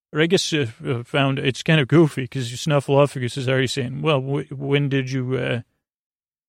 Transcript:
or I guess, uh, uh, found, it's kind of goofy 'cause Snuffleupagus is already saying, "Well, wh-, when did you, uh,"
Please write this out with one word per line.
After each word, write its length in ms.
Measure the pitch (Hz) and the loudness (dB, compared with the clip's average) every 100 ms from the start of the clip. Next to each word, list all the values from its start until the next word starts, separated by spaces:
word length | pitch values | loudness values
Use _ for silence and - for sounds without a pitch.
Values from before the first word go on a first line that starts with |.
| _ | _
or 80 | 151 | 0
I 60 | 170 | 2
guess, 260 | 185 - | 2 2
uh, 140 | 156 113 - | -2 -2 -4
uh, 180 | 151 120 | -6 -6
found, 340 | 120 143 139 135 | -2 0 2 0
it's 240 | 139 - | -2 -2
kind 180 | - 156 | 2 2
of 60 | 135 | 6
goofy 380 | 151 156 - 127 | 6 4 2 -6
'cause 240 | 135 120 | -6 -6
Snuffleupagus 880 | 123 160 143 135 139 143 135 120 139 | -6 0 0 4 4 4 0 -6 -4
is 120 | 127 | -2
already 180 | 131 127 | 0 0
saying, 360 | 139 127 135 | -2 -6 -4
"Well, 180 | 156 139 | 0 0
wh-, 300 | 135 143 139 | -2 -6 -6
when 380 | 135 139 143 143 | -8 -2 0 2
did 220 | 135 127 | 0 -2
you, 260 | 135 127 131 | -4 -4 -4
uh," 240 | 135 120 - _ _ _ _ _ _ _ | -2 -4 -6 _ _ _ _ _ _ _